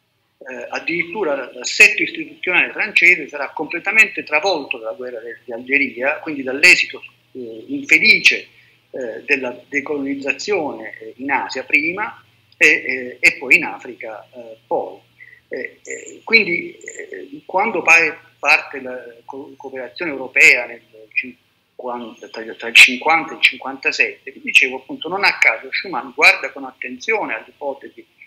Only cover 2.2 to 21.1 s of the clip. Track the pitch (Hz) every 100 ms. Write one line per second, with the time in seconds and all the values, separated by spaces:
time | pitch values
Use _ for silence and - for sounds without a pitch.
2.2 | 147 - 185 175 123 156 208 175 170 175
3.2 | 135 147 131 - 156 170 196 220 208 -
4.2 | 139 151 190 165 135 120 110 113 127 117
5.2 | 117 113 - 117 127 143 131 113 135 156
6.2 | 160 143 131 139 175 165 - - - _
7.2 | _ 131 117 110 110 139 139 160 143 190
8.2 | - 107 - _ _ _ _ 139 120 107
9.2 | - 139 127 120 - 143 143 147 139 139
10.2 | 135 - 208 196 143 110 110 - 113 120
11.2 | 139 131 95 131 - 151 160 190 226 -
12.2 | _ _ _ - 156 156 - 127 127 -
13.2 | 170 - 131 170 120 101 127 120 113 104
14.2 | - 120 113 - - 151 92 - _ _
15.2 | - - _ - - - - 131 - -
16.2 | - 226 175 175 - - - - - -
17.2 | - 151 - 185 - 175 165 165 160 -
18.2 | - _ 143 156 - 139 127 127 120 117
19.2 | - 139 139 135 135 131 123 - 170 135
20.2 | 127 139 156 131 117 117 _ 110 110